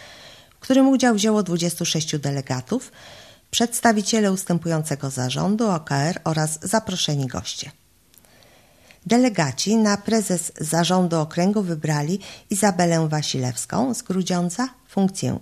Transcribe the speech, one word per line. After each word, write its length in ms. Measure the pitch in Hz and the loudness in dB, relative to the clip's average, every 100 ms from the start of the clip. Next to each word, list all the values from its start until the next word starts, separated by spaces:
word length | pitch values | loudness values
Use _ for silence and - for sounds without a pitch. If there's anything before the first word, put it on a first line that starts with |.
| - - - - - _ | -20 -20 -20 -20 -20 _
w 20 | |
którym 300 | - 262 269 | 2 4 6
udział 260 | 269 254 214 | 6 4 4
wzięło 280 | 220 214 | 2 2
dwudziestu 420 | 190 170 170 170 165 | 2 0 -2 -2 -2
sześciu 340 | 160 156 151 | -2 -2 -4
delegatów, 720 | 143 139 135 127 - 254 - - - - - - _ | -2 -4 -4 -6 -4 -6 -6 -20 -20 -20 -20 -20 _
przedstawiciele 800 | - 233 - 233 214 196 226 202 | -2 0 2 2 2 0 2 2
ustępującego 760 | 190 - 170 165 160 156 143 135 | 0 0 -2 0 -2 -2 -4 -4
zarządu, 600 | - 127 139 170 214 226 | -4 -4 -2 0 0 0
O 100 | 170 | -2
K 160 | 156 139 | -2 0
R 260 | 147 180 | 0 -2
oraz 360 | - 156 156 - | -2 -2 -2 -4
zaproszeni 680 | 190 220 220 180 - 143 131 | -2 -2 -2 -4 -2 -2 -2
goście. 440 | - - - - - _ _ _ _ _ _ - _ _ _ - - 175 | -6 -8 -10 -12 -16 _ _ _ _ _ _ -20 _ _ _ -20 -10 0
Delegaci 680 | 233 254 190 147 120 190 226 | 4 4 2 -2 0 2 4
na 220 | 214 202 | 4 2
prezes 540 | 202 226 196 175 - - | 0 0 0 -2 -4 -8
zarządu 600 | 156 165 170 185 180 165 | -2 0 2 2 2 0
okręgu 420 | 156 165 185 208 | -2 0 0 0
wybrali 580 | 180 160 156 147 147 202 - - - | -2 -2 -2 0 -2 -4 -8 -14 -6
Izabelę 580 | 196 208 180 175 165 160 | 0 2 4 2 2 2
Wasilewską 840 | 151 151 135 127 123 - 185 262 | -2 -2 -2 -4 -6 -6 -2 -2
z 80 | 226 | -4
Grudziądza, 680 | - 185 185 180 175 175 254 - _ | -4 -2 -2 0 -2 -2 -6 -8 _
funkcję 500 | - 190 190 127 - | 0 0 0 -4 -4